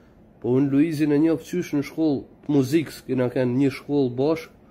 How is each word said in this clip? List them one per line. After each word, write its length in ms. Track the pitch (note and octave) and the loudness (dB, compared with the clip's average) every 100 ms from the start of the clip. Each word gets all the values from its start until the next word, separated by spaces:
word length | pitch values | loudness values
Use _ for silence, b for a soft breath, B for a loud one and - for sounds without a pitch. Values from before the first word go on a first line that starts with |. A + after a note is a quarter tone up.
| b b b - | b b b -8
Po 160 | A2+ B2+ | 0 2
unë 140 | C#3+ | 2
Luizin 400 | C#3 E3 D3 D3+ | 2 2 0 0
e 60 | C#3+ | 2
njoh 180 | D#3+ D#3+ | 2 0
qysh 300 | - F3+ F3 D3 | -4 -6 -2 -4
në 80 | C#3 | -4
shkollë 640 | - D#3+ C3 - - - | -2 0 0 -6 -12 -2
muzikës, 520 | C#3+ B2+ E3 C3 - - | 0 2 0 -2 -8 -6
kena 220 | B2+ B2 | -2 -2
kanë 240 | C3 B2 B2 | 0 0 2
një 100 | C#3 C3 | 0 0
shkollë 360 | - C#3+ C3 A#2+ | -4 0 0 0
bashkë, 360 | C#3+ D#3+ - - - | -2 -2 -6 -20 -20